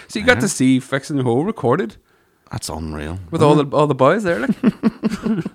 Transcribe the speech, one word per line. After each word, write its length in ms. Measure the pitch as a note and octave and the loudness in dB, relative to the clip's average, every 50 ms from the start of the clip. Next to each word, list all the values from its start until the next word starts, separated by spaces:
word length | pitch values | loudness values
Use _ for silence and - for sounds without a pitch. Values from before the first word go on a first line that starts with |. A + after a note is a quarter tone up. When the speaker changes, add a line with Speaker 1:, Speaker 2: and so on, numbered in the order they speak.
| - | -16
Speaker 1:
So 140 | - - A3 | -12 -10 -2
you 40 | G#3 | 0
got 120 | B3 B3 | 2 2
Speaker 2:
Yeah. 60 | - A#3+ | 2 2
Speaker 1:
to 60 | G3 | 0
see 300 | - - C3+ B2+ C3 B2+ | 0 2 2 2 2 2
Fixing 380 | B2+ - - C#3 - - D#3 | 0 -2 -6 -6 -4 -4 -4
the 80 | C#3 B2+ | -2 0
Hole 180 | B2 A2+ B2 D#3 | 0 0 0 0
recorded 520 | G#3 A3 - - A#2 B2 E3+ - A3 - - _ _ _ _ _ _ _ _ _ _ - | -2 -4 -2 0 2 2 2 0 -4 -8 -14 _ _ _ _ _ _ _ _ _ _ -10
Speaker 2:
That's 160 | - - - | -10 -8 -8
unreal. 500 | D2+ D#2 E2 D#2+ D#2 D#2 D2 D2+ E2 F#2 F#2 - | -8 -8 -8 -8 -8 -8 -8 -8 -8 -10 -10 -6
Speaker 1:
with 100 | E3 E3 | 0 2
Speaker 2:
Isn't 80 | D#3+ D3 | 4 6
Speaker 1:
all 120 | D3+ D3+ | 6 4
Speaker 2:
it? 100 | C#3+ C#3 | 2 2
Speaker 1:
the, 60 | - | 0
all 100 | C3+ D3+ D3+ | 2 2 2
the 60 | C#3+ | 2
boys 260 | C3 C3 C3+ F3 A3+ G#3+ | 2 4 4 4 2 0
there. 160 | F3 E3+ G3+ | -2 -2 -2
Like. 160 | B3 C4+ G3 | -2 -2 -2
<laughs> 880 | - - A3 - - - A3+ - - - G#3+ A3 - - G#3 A3+ F#3 D#3+ - - | 0 0 -2 0 0 -2 -4 -4 -4 -4 -6 -6 -4 -4 -4 -4 -4 -4 -8 -10